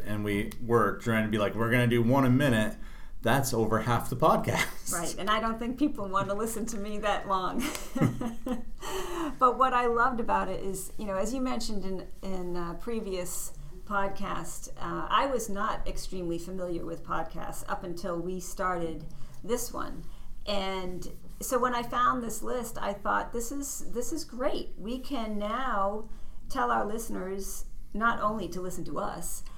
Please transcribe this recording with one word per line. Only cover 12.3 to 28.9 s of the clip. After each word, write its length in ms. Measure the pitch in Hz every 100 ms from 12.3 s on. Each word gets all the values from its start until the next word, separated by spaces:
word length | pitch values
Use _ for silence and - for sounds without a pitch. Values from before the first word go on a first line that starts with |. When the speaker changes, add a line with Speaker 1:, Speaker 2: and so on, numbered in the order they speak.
| 185 175 175
Speaker 2:
a 200 | 170 165
previous 720 | 240 226 196 185 180 - - - - - -
podcast, 840 | 202 196 196 190 175 170 - - -
uh, 260 | 175 170 175
I 180 | 214 277
was 200 | 247 196
not 400 | 196 214 180 180
extremely 520 | - - 190 170 170
familiar 440 | 185 190 180 165 165
with 180 | 165 -
podcasts 580 | 170 - 170 - - -
up 140 | 196
until 340 | 185 170 190 170
we 220 | 170 185
started 640 | - - 185 180 165 156 147 - - -
this 280 | 190 247 -
one. 340 | - - - - - - - -
And 600 | 202 190 190 180 180 - - - -
so 200 | - 254
when 160 | 247 240
I 80 |
found 400 | 240 247 247 254
this 180 | 226 -
list, 360 | 214 247 226 -
I 120 | 202
thought, 380 | 202 214 202 202
"This 200 | 233 226
is, 340 | 285 277 - -
this 200 | 214 247
is 120 | 311
great. 460 | - 240 277 - - -
We 200 | 214 262
can 400 | 262 269 214 208
now 680 | 208 233 262 208 196 220 226 - - - -
tell 220 | 262 240
our 140 | 226 214
listeners 800 | 226 - 202 185 196 - - - - -
not 260 | 202 233 220
only 260 | 214 220 170
to 140 | 185
listen 240 | 180 170
to 120 | 156